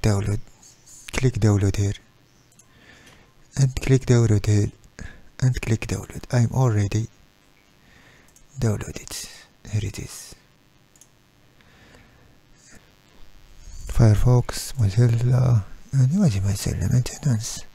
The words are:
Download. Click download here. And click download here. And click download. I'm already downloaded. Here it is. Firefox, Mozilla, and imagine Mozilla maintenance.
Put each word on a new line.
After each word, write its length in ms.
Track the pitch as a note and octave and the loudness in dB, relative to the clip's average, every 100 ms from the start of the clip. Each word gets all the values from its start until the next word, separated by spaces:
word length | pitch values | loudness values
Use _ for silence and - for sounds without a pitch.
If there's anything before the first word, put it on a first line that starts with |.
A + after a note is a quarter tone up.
Download. 360 | A2 G2+ G#2 G#2 - _ - _ - - - | 2 0 -2 -4 -6 _ -20 _ -20 -20 -8
Click 240 | - - - G#2+ | 0 0 2 2
download 320 | G#2 G2+ - | 4 2 0
here. 220 | G2+ - _ _ _ _ _ _ - _ - - - - _ _ - - | -2 -4 _ _ _ _ _ _ -20 _ -20 -20 -20 -20 _ _ -12 0
And 180 | C3+ C3 | 0 0
click 300 | - C3 - | 0 0 4
download 400 | A#2+ A2+ G#2+ - | 4 4 2 2
here. 260 | G#2 G#2 - - - - - - - | 0 0 -6 -20 -18 -16 -16 -20 -2
And 180 | C3 B2+ | -2 0
click 260 | - A2+ - | -2 0 0
download. 360 | G#2 - - - | -2 -6 -16 -4
I'm 200 | B2+ A#2 | 0 0
already 560 | B2+ B2+ G#2+ G2+ G#2+ A2 _ _ _ _ _ _ _ _ - - _ _ _ - C3+ | 2 2 2 0 -2 -6 _ _ _ _ _ _ _ _ -20 -20 _ _ _ -20 -4
downloaded. 540 | A#2+ G2+ - - - - - - - _ - | -2 -2 -6 -14 -14 -14 -14 -18 -20 _ -8
Here 140 | G#2 G2+ | -6 -6
it 60 | - | -10
is. 380 | - - - - _ _ _ _ _ _ _ _ _ _ _ _ _ _ - - _ _ _ _ _ _ _ - G2+ G2+ G2 - - - - - - - - | -14 -16 -20 -20 _ _ _ _ _ _ _ _ _ _ _ _ _ _ -20 -20 _ _ _ _ _ _ _ -20 _ _ _ -20 -20 -20 -20 -20 -18 -16 -4
Firefox, 840 | - A2+ G#2 B2 B2 - - - - | 4 4 6 4 4 0 -8 -10 0
Mozilla, 880 | G#2 G2 A#2+ A#2 B2 B2+ B2+ A#2 F#2+ - - | 0 4 2 2 2 2 4 2 0 -14 -4
and 200 | C3+ B2+ | 0 2
imagine 300 | F3+ F#3 G2 | 4 2 2
Mozilla 480 | G2 G2 - - - | -2 -2 -4 -4 0
maintenance. 720 | B2+ A#2+ - D3 A2+ A2+ - - | 0 0 -4 -2 -2 -4 -10 -14